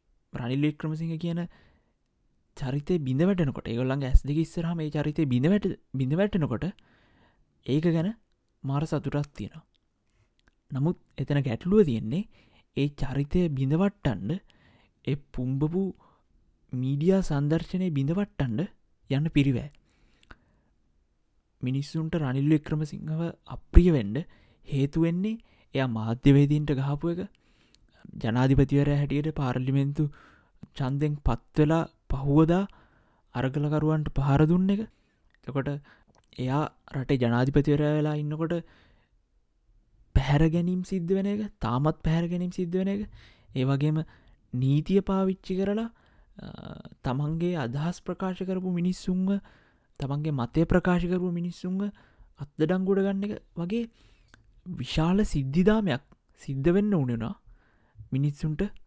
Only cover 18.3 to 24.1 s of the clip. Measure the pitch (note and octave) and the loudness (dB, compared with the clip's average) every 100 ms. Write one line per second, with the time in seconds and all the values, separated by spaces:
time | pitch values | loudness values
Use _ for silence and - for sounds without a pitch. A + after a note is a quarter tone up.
18.3 | - C3 A2 F3+ - _ _ - C3+ D#3+ | -4 -2 -2 -4 -8 _ _ -4 -2 0
19.3 | - C#3 A#2+ C#3 - _ _ _ _ - | 2 2 2 -4 -16 _ _ _ _ -20
20.3 | - _ _ _ _ _ _ _ _ _ | -20 _ _ _ _ _ _ _ _ _
21.3 | _ _ _ B2+ C3+ C#3 D#3+ D#3+ E3+ C#3 | _ _ _ -4 -4 -4 -6 -4 -2 -2
22.3 | C3 C#3+ D#3 - D#3 D#3 - D3+ D#3 E3+ | 0 2 2 0 -6 -6 -8 -8 -6 -6
23.3 | - - - - - F3 D3+ G2+ | -8 -16 -16 6 8 8 4 0